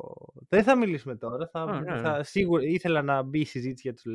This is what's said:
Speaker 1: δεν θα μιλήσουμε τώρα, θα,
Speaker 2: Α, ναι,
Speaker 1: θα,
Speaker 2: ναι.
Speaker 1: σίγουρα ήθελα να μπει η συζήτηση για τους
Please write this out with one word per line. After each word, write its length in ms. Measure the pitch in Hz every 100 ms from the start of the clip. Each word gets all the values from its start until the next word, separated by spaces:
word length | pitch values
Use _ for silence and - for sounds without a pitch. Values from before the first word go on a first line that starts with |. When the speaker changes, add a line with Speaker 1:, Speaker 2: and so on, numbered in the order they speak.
| - - - - -
Speaker 1:
δεν 140 | 196
θα 120 | 220 254
μιλήσουμε 400 | 214 151 131 117
τώρα, 320 | 117 123 165
θα, 80 | 165
Speaker 2:
Α, 180 | 160 139
ναι, 200 | 175 127
Speaker 1:
θα, 160 | 135 147
Speaker 2:
ναι. 80 |
Speaker 1:
σίγουρα 380 | 147 196 185 170
ήθελα 380 | 139 160 170 156
να 200 | 143 139
μπει 180 | 135 151
η 40 |
συζήτηση 360 | 147 131 123 127 131
για 60 |
τους 100 | 120 117